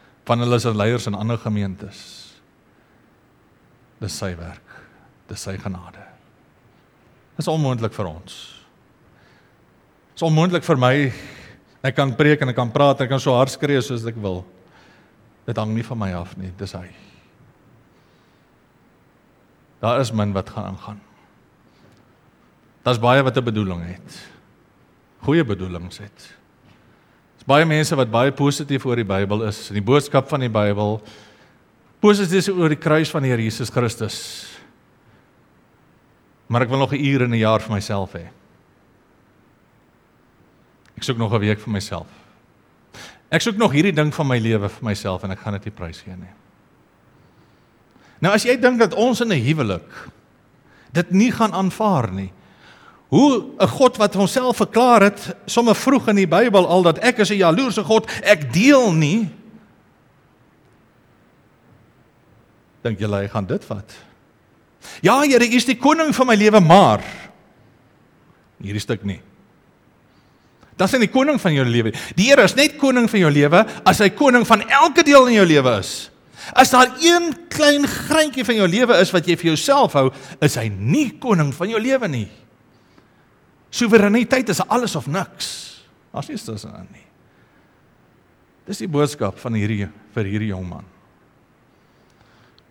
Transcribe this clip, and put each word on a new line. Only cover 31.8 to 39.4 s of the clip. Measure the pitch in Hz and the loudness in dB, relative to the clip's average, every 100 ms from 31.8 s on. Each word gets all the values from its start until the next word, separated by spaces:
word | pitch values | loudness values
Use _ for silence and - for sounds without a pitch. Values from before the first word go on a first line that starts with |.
| _ - | _ 0
positief | 208 208 185 190 196 | 2 4 2 -2 -2
oor | 185 160 | 0 0
die | 151 | 0
kruis | 160 156 156 | 0 0 0
van | 156 | -4
die | 135 | -2
Here | 120 | -2
Jesus | 110 - 120 | -2 -6 -6
Christus. | - 120 - 110 - - - - - - _ _ _ _ _ _ _ _ _ _ _ _ _ _ _ _ _ - | -4 -4 -4 -10 -10 -14 -18 -18 -20 -20 _ _ _ _ _ _ _ _ _ _ _ _ _ _ _ _ _ -4
Maar | 120 | -2
ek | 120 | -2
wil | 135 | -2
nog | 135 | -2
'n | 143 | -2
uur | 143 139 | -2 0
en | 123 | 0
'n | 113 | 0
jaar | 110 110 | 2 0
vir | 107 | -2
myself | 104 101 101 92 | -8 -6 -8 -8
hê. | 87 87 - _ _ _ _ _ _ _ _ _ _ | -12 -18 -20 _ _ _ _ _ _ _ _ _ _